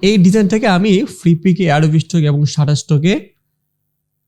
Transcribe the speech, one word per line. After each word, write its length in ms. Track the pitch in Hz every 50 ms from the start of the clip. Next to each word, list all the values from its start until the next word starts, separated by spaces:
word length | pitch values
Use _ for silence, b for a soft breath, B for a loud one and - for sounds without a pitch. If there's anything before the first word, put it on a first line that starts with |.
এই 160 | - 196 214
ডিজাইনটাকে 500 | 196 175 190 190 220 214 180 190 220 262
আমি 380 | 220 185 175 196 220 190 190 294
ফ্রি 300 | - - - - 170 170
পিকে, 380 | 165 170 190 175 180 185 160 143
Adobe 240 | 151 160 156 156
Stock 260 | 160 151 - - 170 151
এবং 180 | 147 143 147
Shutterstock-এ 880 | 147 143 - 156 147 139 147 139 - - 160 139 151 180 202 311 - - _ _ _ _ _ _ _ _ _ _ _ _ _ _ _ _ _ _ _